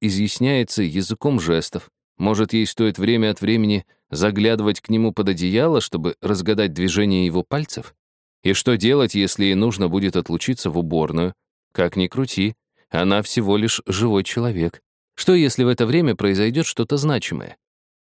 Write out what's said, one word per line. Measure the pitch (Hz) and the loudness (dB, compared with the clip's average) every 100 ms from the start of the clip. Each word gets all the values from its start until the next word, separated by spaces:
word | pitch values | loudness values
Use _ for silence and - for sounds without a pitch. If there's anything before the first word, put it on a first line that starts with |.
изъясняется | 107 95 104 - 127 139 113 - | -2 0 -2 0 0 0 -2 -2
языком | 90 90 92 113 147 123 | -2 -2 -4 -2 0 0
жестов? | 80 82 - 90 - _ _ - | 2 0 0 -10 -14 _ _ -4
Может, | 101 104 110 | 0 2 0
ей | 113 104 | 0 -2
стоит | - 110 92 | 0 -2 0
время | 104 117 107 | 0 2 0
от | 101 | 0
времени | 101 113 107 104 - _ - | 0 2 2 0 -4 _ -12
заглядывать | 78 104 101 110 113 104 101 | -2 0 2 2 2 0 -2
к | - | 0
нему | 110 113 | 0 0
под | - 98 | 0 -2
одеяло, | 87 90 107 165 139 | 0 0 2 2 2
чтобы | - 85 82 - | 0 -4 -4 -4
разгадать | 98 98 90 104 101 | -2 -2 0 0 0
движение | 76 92 87 104 95 90 | 0 0 2 2 2 0
его | 90 | 0
пальцев? | - 143 151 - - _ _ _ _ _ 95 | -2 -4 -6 -10 -14 _ _ _ _ _ -2
И | |
что | 98 131 113 | 0 2 2
делать, | 110 143 120 104 | 4 4 2 0
если | 95 - 98 | 0 0 0
ей | 95 | 2
нужно | 117 98 90 | 0 0 0
будет | 95 98 90 | 0 0 -2
отлучиться | 85 85 - 127 92 | -2 -4 -4 -4 -2
в | 82 | -2
уборную? | 82 80 78 80 90 - _ _ _ | -2 -2 0 -2 -4 -6 _ _ _
Как | - 90 95 | -2 0 0
ни | 92 | -4
крути, | 131 135 - 101 - _ _ - | -2 -4 -2 -2 -4 _ _ -6
она | 85 95 101 | -2 2 0
всего | 104 127 101 104 | 0 -2 2 2
лишь | 110 - - | 0 -4 -4
живой | 98 117 98 | -2 2 0
человек. | - - 120 92 82 - _ _ _ - | -2 -4 -4 -2 -4 -4 _ _ _ -4
Что, | - | 2
если | 180 143 - | 4 4 2
в | 123 | 2
это | 123 113 | 2 2
время | 160 151 98 | 2 2 2
произойдет | 101 95 110 139 160 | 0 2 2 0 -4
что-то | - 117 143 | -2 -2 0
значимое? | 151 123 - 71 50 - _ _ _ _ | 0 -2 -4 -8 -10 -16 _ _ _ _